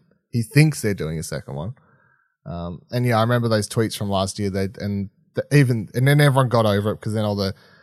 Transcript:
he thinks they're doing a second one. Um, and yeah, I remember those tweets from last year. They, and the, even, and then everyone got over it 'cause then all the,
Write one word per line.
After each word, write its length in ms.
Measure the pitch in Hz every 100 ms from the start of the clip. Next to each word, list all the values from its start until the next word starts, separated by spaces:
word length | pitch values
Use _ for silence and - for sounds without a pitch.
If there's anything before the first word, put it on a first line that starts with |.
| _ _ _
he 120 | 117
thinks 380 | 110 143 156 143
they're 120 | 110
doing 240 | 98 78 80
a 40 |
second 320 | - 69 -
one. 200 | 67 90 - _ _ _ _ _ _ -
Um, 340 | 85 87 87 _
and 140 | 123
yeah, 140 | 123 113
I 40 |
remember 260 | 113 123 117
those 200 | 110 104
tweets 280 | - 110 -
from 120 | 101
last 300 | 98 98 -
year. 120 | 101
They, 180 | 98 95 -
and 320 | 101 101 95 _ _
the, 100 | - -
even, 360 | 147 127 117 90
and 120 | 120 135
then 120 | 147
everyone 280 | 147 131 123
got 160 | 117 107
over 260 | 101 104
it 80 | -
'cause 120 | 107
then 100 | 107
all 120 | 107 101
the, 180 | 95 - _ _